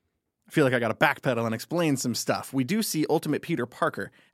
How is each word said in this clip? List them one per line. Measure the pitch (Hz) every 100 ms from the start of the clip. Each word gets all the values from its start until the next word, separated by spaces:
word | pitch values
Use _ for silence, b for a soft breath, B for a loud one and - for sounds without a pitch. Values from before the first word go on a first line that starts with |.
| _ _ _ _ _
I |
feel | 160
like | 135
I | 123
gotta | 113
backpedal | 107 151 131 143 117 113
and |
explain | 113 - 170 160 135
some | 127
stuff. | 110 - 98 -
We | 135
do | 127 214
see | 202 160 147
Ultimate | 156 156 139
Peter | - 165
Parker | 170 - 160 - 98 b b